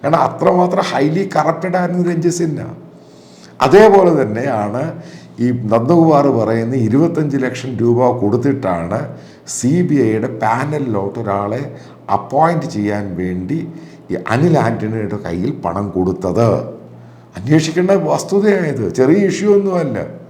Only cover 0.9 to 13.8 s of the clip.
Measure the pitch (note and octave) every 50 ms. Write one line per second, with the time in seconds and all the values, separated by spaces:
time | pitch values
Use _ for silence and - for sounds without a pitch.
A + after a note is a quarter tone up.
0.9 | - B2+ C#3+ D3+ D#3+ F#3+ G3 F#3+ - E3 D3 D#3 D#3+ - - F#3+ F3 F#3 F3+ F3
1.9 | F3 F3+ F3 F3 F3 E3 D#3 F3 E3+ - F3 D#3+ D3 B2 F#2 E2+ - - - -
2.9 | - - - - - - - - - - - - - - B2+ C3+ - G3+ G#3+ A3
3.9 | - G3 F#3+ F3 E3 D3 B2+ G#2+ G#2+ A2+ B2+ - - G#2+ G#2 G2+ G#2 B2+ D3 E3
4.9 | E3 E3 - - - - - - - - A#2 B2 B2 A#2+ G#2+ G#2 G#2+ A#2 A#2+ C3
5.9 | F3 E3+ E3 D#3+ D#3 C#3 C#3+ C#3 B2 A#2 A2 G#2+ A2+ A2+ A2+ A2+ C3 C3 A#2 G#2
6.9 | A2 C#3 E3 E3+ E3+ D#3 D#3 D3 C3+ C#3 B2+ B2 B2 - - C3 B2 G#2 A#2 A#2+
7.9 | A#2+ A#2+ B2+ B2 A2 - G2+ G#2 A2 B2 A#2+ C#3 B2+ - - F#2+ F2+ E2+ E2 E2+
8.9 | G2 A#2+ D3+ - - - - - - - - - - - - A#2+ D#3 F3+ E3+ C#3
9.9 | D3+ C#3 B2 A2 A2 A2 A2 B2+ A2+ A2 A2+ A2 A2+ B2 C#3 D3 D3+ D3 C#3 B2
10.9 | G#2+ G2 F#2+ G2+ - A#2 A2 G2+ G2 G2+ G2+ G2+ A2 B2+ C#3+ D3 - - - -
11.9 | - - - - G2+ - - - C3 C#3+ D#3+ E3+ F3 D#3 - - - G#2 G#2 G#2
12.9 | G2+ G#2 G2+ G2 F2+ F2 F2+ F#2 F2+ F#2 F2+ F#2+ C#3+ E3 F3 E3 - -